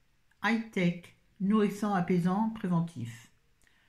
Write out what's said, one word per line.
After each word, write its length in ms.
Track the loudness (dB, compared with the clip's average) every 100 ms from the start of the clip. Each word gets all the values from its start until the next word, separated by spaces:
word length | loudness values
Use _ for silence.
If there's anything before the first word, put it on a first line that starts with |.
| _ _ _ _
high-tech, 720 | -2 0 -2 0 0 0 -8 _ _ -4
nourrissant, 520 | 0 2 2 0 -2
apaisant, 560 | 0 2 2 2 0 -2 -2
préventif. 760 | -2 -2 -2 -6 -10 -12 -20 _ _ _ _ _